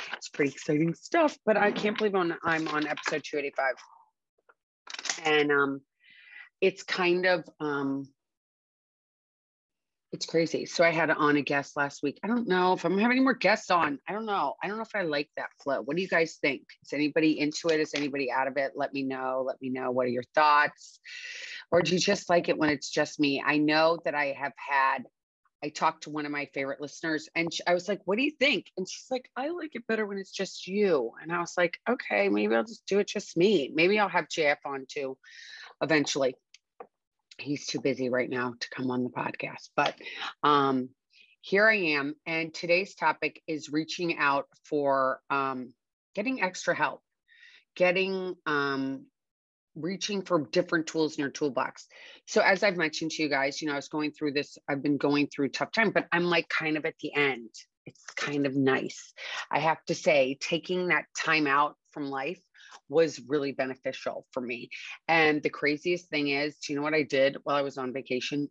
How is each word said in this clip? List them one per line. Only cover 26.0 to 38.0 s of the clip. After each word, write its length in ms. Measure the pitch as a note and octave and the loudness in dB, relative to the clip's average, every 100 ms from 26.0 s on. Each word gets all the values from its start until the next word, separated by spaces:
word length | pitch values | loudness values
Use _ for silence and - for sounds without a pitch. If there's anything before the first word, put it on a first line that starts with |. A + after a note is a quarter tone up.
to 80 | - | -8
one 160 | D3+ D3 | -6 -4
of 60 | |
my 140 | D3 C#3 | -4 -6
favorite 280 | C#3+ C3+ - | -4 -6 -6
listeners 480 | C#3+ - E3 D3+ D#3 E3 | -10 -8 -4 -4 -4 -4
and 180 | E3+ | -4
sh-, 60 | - - | -2 0
I 40 | |
was 140 | F3+ F3+ | 0 0
like, 140 | G3 | -4
"What 140 | - G#3 | -2 0
do 60 | |
you 80 | C#4+ | 0
think?" 340 | - C4+ G#3 - - | 2 0 0 -4 -8
And 100 | F#3+ | -8
she's 200 | - - | -8 -8
like, 180 | B3+ B3+ - | -8 -8 -8
"I 140 | C#4 | -6
like 260 | F4 D4+ A#3 | -6 -8 -10
it 100 | - | -4
better 180 | A3 | -2
when 140 | G#3 G3+ | -2 -6
it's 140 | F#3+ | -8
just 340 | - F#3+ - - | -6 -6 -8 -6
you." 460 | G3 G3+ D3+ A2+ - | 0 4 4 0 -6
And 100 | D#3+ | -6
I 60 | F3 | -4
was 160 | E3+ - | -2 0
like, 220 | - - - | 0 0 -4
"Okay, 400 | B3 - G#3 G3+ | -2 0 2 4
maybe 280 | G3+ G#3 A3+ | 4 4 2
I'll 80 | |
just 200 | A3+ A3+ | 0 -6
do 140 | - G3 | -2 0
it 80 | G3 | 0
just 300 | G#3+ - - | -4 -4 2
me. 340 | F#3+ G3 B2 | 4 4 2
Maybe 240 | C3+ F3 G#3+ | 2 4 4
I'll 80 | G3 | 2
have 200 | F3 D#3 | 0 -2
J 180 | - D3 | 0 2
F 120 | C#3+ C#3+ | 2 -2
on 200 | C3+ C3 | -8 -8
too 280 | - C3+ C3+ - - - - - - | -8 -8 -8 -16 -20 -20 -18 -16 -6
eventually." 540 | D3 D#3 C#3 D3 C3+ - _ - _ - - _ _ _ _ - | 2 2 2 2 0 0 _ -20 _ -20 -20 _ _ _ _ -12
He's 300 | C3 C#3+ - | -6 -6 -4
too 120 | D3 | -4
busy 280 | C#3 B2 | -2 -2